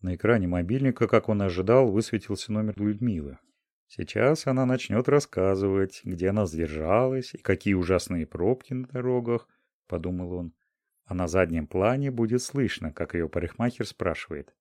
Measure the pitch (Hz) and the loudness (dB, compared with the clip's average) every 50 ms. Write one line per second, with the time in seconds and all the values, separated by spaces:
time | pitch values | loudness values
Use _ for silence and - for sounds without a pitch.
0 | - 92 90 87 - 107 120 113 95 90 87 90 87 87 113 135 135 135 123 - | -4 -6 -6 -2 2 2 4 4 4 0 0 -2 0 0 -2 0 0 0 0 0
1 | 117 101 - 113 - - 110 101 101 95 87 87 92 95 117 131 135 117 95 104 | 0 4 4 2 4 2 0 0 0 0 0 -2 2 4 6 6 6 4 2 0
2 | 110 - - 107 - - 107 98 - - 107 107 107 107 104 101 104 104 107 104 | -2 0 -4 -6 -4 -4 -8 -8 -6 -4 -4 -2 -2 -4 -4 -2 -2 -2 -2 0
3 | 120 123 107 82 73 71 67 - _ _ _ _ _ _ _ _ _ _ - - | -2 -2 -2 -2 -6 -8 -12 -16 _ _ _ _ _ _ _ _ _ _ -10 -10
4 | - - - - 110 135 156 156 - 143 131 127 131 123 127 127 - - - 110 | -10 -6 -2 2 2 2 2 2 0 -2 0 2 2 2 0 0 -2 0 0 0
5 | 127 - 143 147 139 - - - 92 95 98 95 98 98 95 98 98 95 - - | 2 4 4 2 2 0 -2 0 2 2 2 2 2 2 2 2 0 0 -2 -10
6 | - 95 92 85 90 92 98 107 104 87 78 80 82 78 76 78 78 82 95 113 | -10 -8 -6 -2 0 0 2 2 0 0 0 -2 -2 -2 -2 -4 0 2 4 4
7 | 127 131 131 131 120 - - - _ - 98 95 - 107 98 92 87 82 95 90 | 4 2 0 -2 -6 -8 -12 -12 _ 0 0 0 2 2 2 2 4 2 2 2
8 | - - 87 85 80 - - 82 87 101 127 127 - - 131 127 127 131 - 127 | 2 0 -4 -4 -4 -6 -6 -2 0 0 0 -2 -4 -8 -8 -8 -8 -8 -8 -6
9 | 123 127 127 123 120 117 120 117 - _ _ _ _ _ _ _ _ _ - 87 | -2 0 -2 -2 0 -2 -4 -4 -4 _ _ _ _ _ _ _ _ _ -6 -4
10 | 80 87 90 90 90 87 90 90 87 85 - _ _ _ _ _ _ _ _ _ | -4 -4 -4 -4 -6 -6 -6 -6 -6 -8 -10 _ _ _ _ _ _ _ _ _
11 | _ _ 98 90 90 85 80 95 92 85 82 82 78 71 - 92 95 110 123 135 | _ _ -4 -2 -2 0 4 2 2 4 2 -2 -4 -2 -2 2 2 2 2 2
12 | 143 139 127 117 117 110 113 123 123 - - 143 135 104 - - - 80 - - | -2 -4 -2 0 0 0 0 -2 -2 -2 -2 -2 -2 -2 -2 -4 -8 -10 -6 -6
13 | 85 - - 87 82 78 - 85 80 - - - 117 120 120 - 113 98 - _ | -8 -4 -2 -4 -4 -2 -2 -4 -4 -4 -4 -2 -2 -2 0 -2 -6 -6 -6 _
14 | - 90 80 - - - 78 73 71 - _ _ | -2 -2 -2 -4 -8 -12 -12 -12 -12 -16 _ _